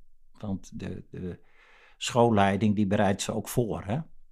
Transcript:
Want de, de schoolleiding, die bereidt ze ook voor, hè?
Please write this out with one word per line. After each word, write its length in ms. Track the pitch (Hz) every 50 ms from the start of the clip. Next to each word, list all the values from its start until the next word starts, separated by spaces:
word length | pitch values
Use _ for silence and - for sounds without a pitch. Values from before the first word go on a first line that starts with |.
| - - - - - - -
Want 420 | - - 104 95 90 - - - -
de, 260 | 98 - 92 98 - -
de 300 | - - 90 90 - - - - _ - - - - - - - -
schoolleiding, 800 | - - - - 123 120 120 113 104 98 98 98 98 107 107 104
die 120 | 101 107
bereidt 340 | 95 101 104 104 95 101 98
ze 120 | - - 104
ook 140 | 110 -
voor, 360 | - - 135 120 104 85 85 85
hè? 160 | 98 107 156 160 - - - - -